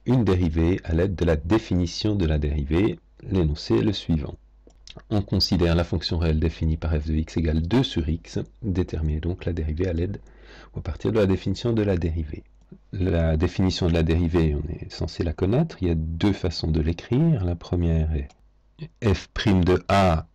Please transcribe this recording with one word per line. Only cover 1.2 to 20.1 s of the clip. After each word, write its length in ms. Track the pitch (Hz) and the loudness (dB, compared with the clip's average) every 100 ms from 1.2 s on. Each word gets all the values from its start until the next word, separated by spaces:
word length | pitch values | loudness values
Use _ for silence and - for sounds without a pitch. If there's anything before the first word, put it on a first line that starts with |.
la 140 | 82 76 | 0 0
définition 800 | 82 110 - 90 85 - 107 101 | 2 0 2 0 0 -2 -2 0
de 80 | 80 | 0
la 120 | 78 | 0
dérivée. 640 | 73 76 69 80 110 165 _ - | 0 -2 0 2 2 -2 _ -18
L'énoncé 520 | - 95 80 76 - 113 | -4 0 0 0 0 2
est 60 | |
le 120 | 110 | 2
suivant. 420 | 98 - 80 64 - - _ - - - - - | -2 0 -2 -2 -10 -18 _ -20 -20 -20 -18 -4
On 100 | 104 | -4
considère 540 | 101 101 - 90 85 85 | 0 0 0 2 4 2
la 100 | 82 | 2
fonction 320 | 90 - 85 | -2 -2 -2
réelle 240 | 82 78 | 2 2
définie 340 | 82 - 80 80 | 0 0 -2 0
par 160 | 80 | -2
f 160 | 80 76 | -2 0
de 60 | |
x 240 | 78 80 90 | -2 -2 -2
égale 240 | 80 80 | 0 0
deux 220 | 85 117 | 2 2
sur 260 | 139 87 76 | 2 0 -2
x. 300 | 80 - - - - | -2 -4 -8 -8 -8
Déterminer 580 | 104 92 90 82 78 78 | -4 -2 -2 -2 -2 -2
donc 240 | 82 92 - | -4 -4 -4
la 80 | |
dérivée 340 | 82 80 80 92 | -4 -4 -2 -2
à 60 | |
l'aide 260 | 82 92 101 - - - - - - | -2 -2 -6 -14 -20 -20 -20 -16 -12
ou 40 | |
à 40 | |
partir 300 | - - 110 | -10 -4 -2
de 60 | 107 | 2
la 60 | 98 | 2
définition 460 | 95 98 92 120 | 2 0 -2 0
de 100 | 113 | 2
la 140 | 104 90 | 2 2
dérivée. 480 | 82 82 76 - - _ - - _ | 0 -2 -6 -10 -16 _ -20 -20 _
La 460 | 95 90 85 82 80 | -4 0 2 2 2
définition 500 | 87 - 92 - 90 | 0 2 0 2 2
de 60 | |
la 100 | 82 | 2
dérivée, 540 | 80 82 85 85 80 73 | 2 2 2 2 2 0
on 80 | 78 | -4
est 180 | 78 - | -8 -10
censé 320 | - 82 - | -8 -8 -4
la 80 | 85 | -4
connaître. 460 | 80 95 127 165 - | -2 0 2 0 -2
Il 80 | 90 | 0
y 40 | |
a 40 | 82 | 0
deux 380 | 80 82 104 | -2 0 0
façons 360 | 95 87 - 82 | 0 -2 -4 -2
de 120 | 80 | 0
l'écrire. 640 | 78 82 - 120 165 131 90 | 0 -4 -2 0 2 2 0
La 100 | 85 | -4
première 540 | - 90 85 80 80 | -4 0 2 2 0
est 140 | 76 69 _ _ _ _ - 156 - 107 | -2 -6 _ _ _ _ -18 -18 -4 0
f 240 | 92 - | 0 -2
prime 300 | - 104 95 | -4 2 2
de 180 | 85 90 - | 4 2 2
a 400 | 98 92 | 4 4